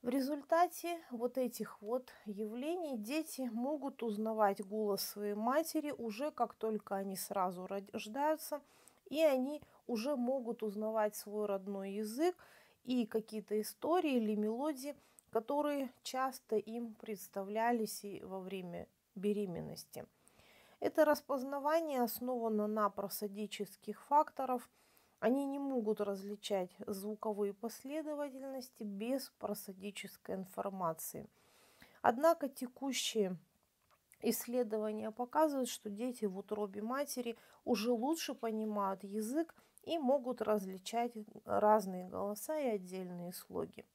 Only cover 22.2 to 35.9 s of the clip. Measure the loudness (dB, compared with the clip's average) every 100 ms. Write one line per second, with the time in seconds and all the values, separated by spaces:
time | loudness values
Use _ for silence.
22.2 | -2 0 2 2 2 2 2 0 -6 -4
23.2 | -6 -4 -6 -4 -8 -8 -12 -12 4 4
24.2 | 4 0 -2 -2 -4 _ _ _ _ _
25.2 | 2 4 2 -2 0 0 2 0 0 -2
26.2 | -6 -8 0 0 0 -6 -6 -4 -4 -4
27.2 | -4 0 -2 -2 -8 -8 -6 -4 -4 -4
28.2 | -4 -6 -8 -8 -10 -10 -8 -4 0 -2
29.2 | -2 _ -4 -4 -6 -10 -10 -8 -12 -14
30.2 | -6 -6 -4 -4 -4 0 0 0 -6 -10
31.2 | -12 _ _ _ -20 _ -20 4 6 8
32.2 | 6 6 2 -4 -10 -4 -2 0 0 2
33.2 | 2 0 _ _ _ _ _ _ _ _
34.2 | -2 0 0 0 0 0 -2 -2 -6 -6
35.2 | -2 4 4 4 -2 -4 -8